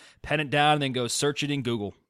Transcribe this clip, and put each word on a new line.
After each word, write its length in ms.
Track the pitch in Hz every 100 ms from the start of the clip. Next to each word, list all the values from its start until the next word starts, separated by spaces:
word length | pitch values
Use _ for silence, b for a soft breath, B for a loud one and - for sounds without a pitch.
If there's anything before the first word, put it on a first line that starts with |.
| b b
pen 160 | - 151
it 120 | 143
down 240 | 147 147
and 80 | 151
then 100 | 135
go 160 | 127 120
search 340 | - 147 139
it 80 | 143
in 120 | 143
Google. 300 | 120 117 98 -